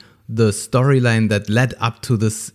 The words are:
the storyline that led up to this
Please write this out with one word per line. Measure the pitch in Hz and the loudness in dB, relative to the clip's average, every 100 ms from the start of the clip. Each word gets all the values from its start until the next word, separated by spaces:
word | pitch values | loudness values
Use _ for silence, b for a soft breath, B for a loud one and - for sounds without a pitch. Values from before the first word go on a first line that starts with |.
| B B B | B B B
the | 113 110 | 0 0
storyline | - - 123 135 135 120 113 107 | 0 -2 0 2 2 2 2 2
that | 104 104 | 0 0
led | 113 127 - | 0 0 -2
up | 113 - | -6 -4
to | - 110 | -2 0
this | 110 - - | 0 -4 -12